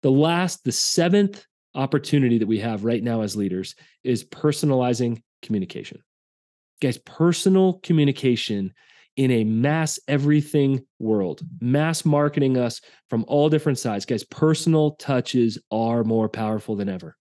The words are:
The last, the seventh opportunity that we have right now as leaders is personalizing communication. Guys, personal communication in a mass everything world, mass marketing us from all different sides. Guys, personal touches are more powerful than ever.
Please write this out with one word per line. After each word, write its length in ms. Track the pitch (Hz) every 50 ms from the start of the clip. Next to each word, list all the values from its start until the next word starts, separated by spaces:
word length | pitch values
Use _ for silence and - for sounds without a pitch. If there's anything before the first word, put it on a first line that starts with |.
The 80 | - 139
last, 540 | 131 139 151 160 170 175 185 175 - - _
the 80 | 131
seventh 720 | 120 - - - - - 170 175 185 202 202 196 202 - - _ _ _ _ _ _
opportunity 640 | 143 135 131 - 147 151 - - 143 135 123 117 113
that 100 | 110 101
we 100 | 113 110
have 240 | 107 117 110 101 101
right 180 | 117 117 113
now 180 | 104 120 113 113
as 160 | 107 101 92
leaders 380 | 107 101 95 92 92 95 - - _ - _ _ _ _
is 200 | 127 123 110 -
personalizing 960 | _ - - - 151 143 - - 151 135 131 123 123 123 113 127 120 117 110 _ _ _ _
communication. 600 | - - 107 101 92 87 - - - - - - _ _ _ _ _ _ _ _ _ _ _ _ _ _ _ _
Guys, 180 | - 131 120 -
personal 760 | _ - - - 160 175 170 - - 196 190 190 190 185 180 185
communication 880 | - - 175 156 147 143 135 - - 131 120 107 - - 107 101 98 92 - _ _ _ _ _ _ _ _
in 140 | - 135 127
a 140 | 127 113 110
mass 560 | 110 110 113 123 143 151 160 160 156 - - _ -
everything 720 | 143 143 139 147 147 151 147 147 - 151 139 135 135 131 131 _ _ _
world, 440 | 110 110 110 104 95 90 69 - - - - -
mass 460 | 120 123 131 143 156 160 165 - -
marketing 500 | 165 143 143 147 147 143 151 139 135 131
us 240 | 127 123 117 - - _ - - _ _ _
from 140 | - 113 113 -
all 220 | 143 147 147 156
different 280 | 151 151 151 156 135 127
sides. 280 | - 120 104 101 -
Guys, 180 | - 120 104 -
personal 680 | _ - - 156 156 160 156 - 175 160 156 151 151
touches 680 | 151 _ - - 139 127 123 - - 127 117 117 104 - _ _
are 340 | - 110 113 117 117 120 113
more 240 | 113 113 113 110 107
powerful 460 | - - 110 107 110 107 - - 110
than 140 | 101 101 98
ever. 300 | 95 90 87 80 - _